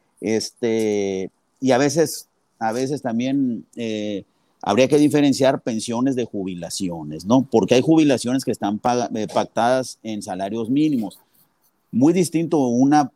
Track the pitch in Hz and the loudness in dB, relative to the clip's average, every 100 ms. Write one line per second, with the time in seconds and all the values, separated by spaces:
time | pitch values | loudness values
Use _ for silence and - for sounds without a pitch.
0 | _ _ 101 110 - - 117 113 110 104 | _ _ -2 -2 -4 -4 -2 0 0 0
1 | 98 95 92 - _ _ 131 123 143 156 | -2 -4 -6 -12 _ _ 2 4 2 2
2 | 151 - - _ _ _ 113 117 131 143 | 0 -2 -14 _ _ _ -4 -2 -4 -4
3 | 123 113 127 139 127 107 - - 113 107 | -4 -2 -2 0 -2 -4 -10 -10 -6 -4
4 | 104 98 - _ _ _ - 202 131 147 | -4 -6 -10 _ _ _ 0 2 4 4
5 | 147 151 143 127 131 135 - 110 120 117 | 4 4 2 4 2 0 -4 -6 -4 -2
6 | 135 123 113 107 95 90 82 - 92 82 | -2 -2 -4 -6 -8 -8 -10 -6 -6 -6
7 | 76 78 90 131 127 113 98 123 143 160 | -10 -10 0 0 4 2 4 4 4 4
8 | 147 120 120 135 123 107 104 107 123 123 | 4 2 -2 -4 -4 -6 -4 -4 -2 -2
9 | 117 113 104 - - - 117 131 127 - | -2 -4 -2 -2 -2 0 0 0 -2 -10
10 | 110 104 104 92 98 113 113 139 156 131 | -10 -10 -8 -8 -6 -6 -2 0 2 0
11 | 98 - _ _ _ _ _ _ _ 110 | -4 -10 _ _ _ _ _ _ _ 2
12 | 143 180 170 160 165 165 127 120 139 151 | 4 4 0 -2 0 0 2 4 4 4
13 | 139 | 2